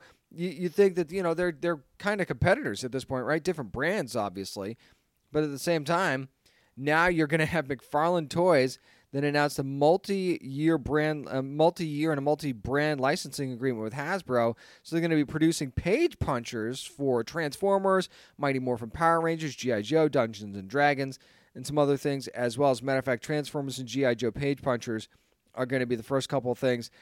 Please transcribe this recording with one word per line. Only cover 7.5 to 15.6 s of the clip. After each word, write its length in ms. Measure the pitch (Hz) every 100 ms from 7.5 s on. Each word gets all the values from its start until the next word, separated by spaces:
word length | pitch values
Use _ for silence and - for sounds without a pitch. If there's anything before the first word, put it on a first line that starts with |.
| 165 135
McFarlane 640 | 131 - 147 165 180 143
Toys 500 | 165 180 151 131 - _ _ _
that 120 | 139
announced 360 | 147 147 147 -
a 40 |
multi-year 1160 | 135 139 147 190 - 196 185 165 135 135 156 160
brand, 500 | 123 151 156 151 95
a 120 | 131
multi-year 720 | 135 147 165 170 160 147 160
and 80 | 143
a 20 |
multi-brand 800 | 139 151 147 113 104 139 151 143
licensing 540 | 131 175 143 - 135
agreement 300 | 120 131 117
with 100 | 110
Hasbro. 640 | 131 147 190 - 123 117 117 - -
So 120 | - 165
they're 60 |
gonna 140 | 165 156
be 100 | 139
producing 460 | 156 160 160